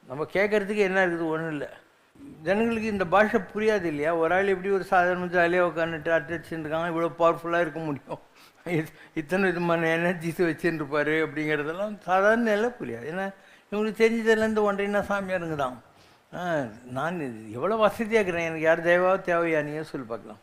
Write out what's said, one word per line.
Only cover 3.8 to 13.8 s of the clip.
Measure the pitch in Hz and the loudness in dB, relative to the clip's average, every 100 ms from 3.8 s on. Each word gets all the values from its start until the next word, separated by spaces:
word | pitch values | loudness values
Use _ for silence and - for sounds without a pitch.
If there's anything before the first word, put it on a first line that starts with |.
இல்லையா? | 170 147 147 | 0 -2 0
ஒரு | 170 160 | 2 2
ஆள் | 180 196 | 2 2
எப்படி | 190 185 | 0 0
ஒரு | 196 | -2
சாதாரண | 175 190 175 180 | 2 2 4 0
ஜாலியா | 180 175 170 180 | 0 2 4 4
உட்காந்துட்டு | 175 156 165 165 156 | 2 0 -4 -4 0
அரட்டை | 165 151 165 | 0 0 -8
அடிச்சுட்டு | 156 | -8
இருக்காங்க, | 165 151 160 170 | -8 -4 -4 -2
இவ்வளோ | 165 165 143 | -2 -2 2
பவர்ஃபுல்லா | 165 160 165 170 | 2 2 -2 0
இருக்க | 175 151 | 0 -2
முடியும்? | 160 143 - - - _ - _ | -6 -6 -8 -14 -14 _ -20 _
இத்-, | - 170 156 - - | -4 -4 -4 -12 -10
இத்தனை | - 151 185 196 | -10 -2 0 2
விதமான | 170 175 170 165 165 | 2 0 2 2 2
எனர்ஜிஸ் | 175 180 165 156 | 0 -2 -4 0
வச்சுட்டு | 180 151 | 0 2
இருப்பாரு | 175 160 147 | -2 -2 -2
அப்படிங்கிறதெல்லாம் | 147 147 156 156 139 151 151 147 170 208 208 | 0 0 0 0 -2 -2 -2 -2 -4 -6 -8
சாதாரண | - 185 196 226 233 | 0 4 4 4 2
நிலை | 208 233 | 2 0
புரியாது. | 240 | -4
ஏன்னா, | 135 117 120 175 196 196 - - _ | -10 -8 -8 -6 -8 -10 -20 -20 _
இவங்களுக்கு | |
தெரிஞ்சதெல்லாம் | 208 | -4